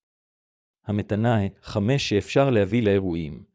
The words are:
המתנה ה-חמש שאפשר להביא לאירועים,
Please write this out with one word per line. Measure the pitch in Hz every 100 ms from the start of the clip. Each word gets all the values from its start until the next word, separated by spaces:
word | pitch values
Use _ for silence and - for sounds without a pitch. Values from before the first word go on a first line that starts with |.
| _ _ _ _ _ _ _ _ -
המתנה | 104 101 101 117 110
ה-חמש | 98 - - 110 101 139 -
שאפשר | 101 - 139 139
להביא | 117 95 117
לאירועים, | 104 98 95 82 78 62 -